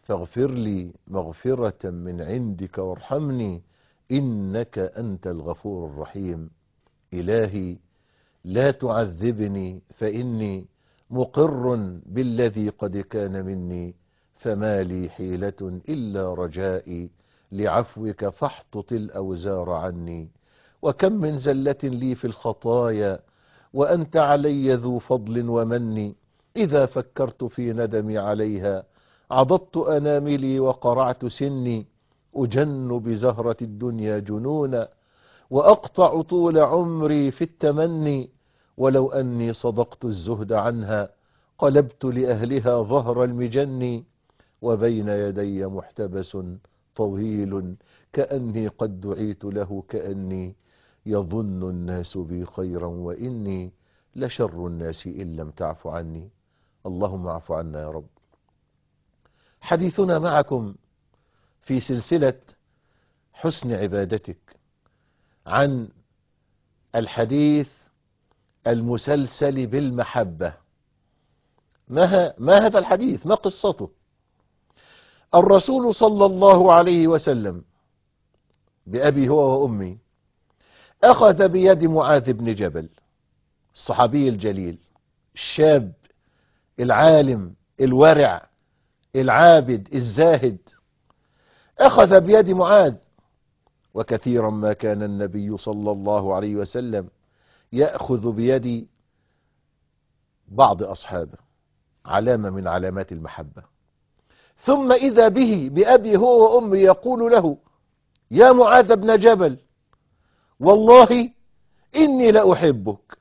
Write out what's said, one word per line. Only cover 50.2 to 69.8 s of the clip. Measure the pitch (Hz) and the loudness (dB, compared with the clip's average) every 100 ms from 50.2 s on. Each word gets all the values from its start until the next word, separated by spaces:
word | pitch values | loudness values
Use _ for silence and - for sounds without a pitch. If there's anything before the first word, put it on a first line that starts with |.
| 95 95 90 95 _ _ _ _ 107 | -10 -10 -12 -16 _ _ _ _ -6
يظن | 104 90 107 107 92 92 | -6 -4 -6 -6 -8 -8
الناس | 90 87 90 87 95 | -8 -8 -10 -10 -12
بي | 82 90 90 | -10 -10 -12
خيرا | - 92 87 85 | -10 -10 -8 -10
وإني | 87 90 87 127 120 101 95 90 _ _ _ _ 127 | -10 -12 -12 -12 -10 -10 -10 -12 _ _ _ _ -12
لشر | 127 - 110 85 87 | -12 -6 -8 -6 -10
الناس | 85 82 80 92 | -8 -10 -12 -14
إن | 87 92 80 | -14 -12 -12
لم | 76 | -14
تعف | 76 82 80 85 | -10 -12 -10 -12
عني. | 82 82 80 95 _ _ _ _ _ 107 | -12 -12 -14 -18 _ _ _ _ _ -14
اللهم | 90 101 92 87 | -6 -6 -6 -10
اعف | 82 - | -12 -10
عنا | 80 82 76 | -10 -8 -12
يا | 76 | -14
رب. | 78 76 _ _ _ _ _ _ _ _ _ _ _ _ _ _ _ | -14 -18 _ _ _ _ _ _ _ _ _ _ _ _ _ _ _
حديثنا | - 165 180 185 185 165 | -4 -2 -2 -2 -2 -2
معكم | 165 147 139 131 107 98 _ _ _ _ _ _ _ _ | 0 -2 -2 -6 -8 -14 _ _ _ _ _ _ _ _
في | - 131 | -6 -6
سلسلة | - 123 - 170 139 127 _ _ _ _ _ _ _ _ _ | -4 -8 -2 0 0 -2 _ _ _ _ _ _ _ _ _
حسن | _ 165 - 123 | _ -8 -6 -8
عبادتك | 107 101 101 95 107 - 87 _ _ _ _ _ _ _ _ _ _ 76 | -6 -6 -6 -6 -8 -10 -20 _ _ _ _ _ _ _ _ _ _ -6
عن | 104 143 131 110 _ _ _ _ _ _ _ _ _ _ | -2 0 -2 -8 _ _ _ _ _ _ _ _ _ _
الحديث | 117 110 - 113 139 147 147 139 _ _ _ _ _ _ _ _ _ 120 | -6 -6 -4 -2 2 2 2 -2 _ _ _ _ _ _ _ _ _ -4
المسلسل | 117 117 120 - 147 131 - 143 135 120 | -2 -2 -4 -2 -2 -4 -4 -4 -2 -4
بالمحبة. | 131 | -4